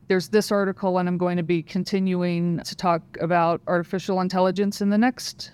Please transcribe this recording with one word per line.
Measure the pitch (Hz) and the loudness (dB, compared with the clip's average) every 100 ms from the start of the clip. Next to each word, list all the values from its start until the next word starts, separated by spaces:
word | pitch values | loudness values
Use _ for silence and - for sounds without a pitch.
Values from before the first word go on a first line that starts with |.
| - | -2
there's | 185 - | 0 2
this | 214 - | 0 2
article, | 202 196 185 190 180 | 0 0 -2 -2 0
and | 180 | 0
I'm | 180 | 0
going | 180 175 | 0 0
to | |
be | 165 170 | 0 -2
continuing | 156 190 180 196 190 180 175 170 175 165 | -2 -6 -2 0 0 0 0 0 0 -2
to | - - | -6 -4
talk | 180 165 - - | 0 0 -2 -6
about | 165 175 170 170 - | 0 2 2 0 0
artificial | 175 165 190 - 185 | -2 -2 -4 -2 0
intelligence | 185 185 185 185 202 - | 0 2 2 2 -2 0
in | 202 | 2
the | 208 | 4
next | 247 - - - - | 2 0 -10 -12 -16